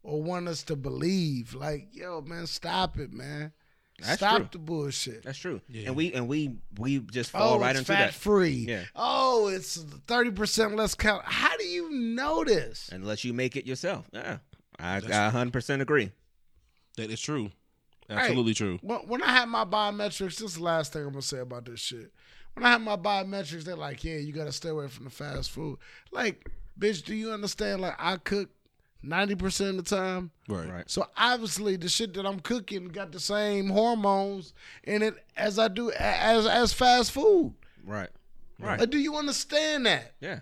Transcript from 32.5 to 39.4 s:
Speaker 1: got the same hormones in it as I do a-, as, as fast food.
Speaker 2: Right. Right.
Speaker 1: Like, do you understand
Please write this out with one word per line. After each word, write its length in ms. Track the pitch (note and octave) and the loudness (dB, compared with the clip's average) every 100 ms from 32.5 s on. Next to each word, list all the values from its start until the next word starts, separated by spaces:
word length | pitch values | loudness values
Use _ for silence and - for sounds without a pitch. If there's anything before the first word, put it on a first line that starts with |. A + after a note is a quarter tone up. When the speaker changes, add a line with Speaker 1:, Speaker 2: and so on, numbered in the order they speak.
| A#3+ - G3+ F3+ | -4 -2 -8 -8
Speaker 1:
got 220 | F3+ F#3+ | -10 -10
the 80 | E3 | -6
same 500 | D#3 G#3 G#3 G3+ G3 | -2 2 2 2 4
hormones 840 | G3 A3+ A#3 G3+ G3 G3 G3 F3+ - - - | 6 6 4 4 4 2 -4 -10 -18 -20 -14
in 200 | - G#3 | -2 0
it 100 | G#3+ - - - | 0 -2 -12 -2
as 220 | G#3+ G3+ | 0 4
I 80 | A3 | 2
do 220 | F#3+ A#3+ | 2 -2
a-, 100 | - | 0
as, 460 | G#3 F#3+ G#3 A3+ G#3+ | 2 4 6 6 6
as 260 | A#3+ A#3+ | 6 4
fast 380 | - B3 B3 A#3 | 6 8 8 4
food. 420 | C4+ G#4+ F#4+ D#4 - - - - | 6 8 8 6 -4 -20 -20 -8
Speaker 2:
Right. 240 | G#3 - - - - - - | -8 -8 -12 -20 -18 -18 -10
Right. 200 | G3 - | -4 2
Speaker 1:
Like, 100 | A#3 | 2
do 80 | D4 | 2
you 180 | D4 D4+ | 0 -2
understand 680 | C#4+ - | -2 -2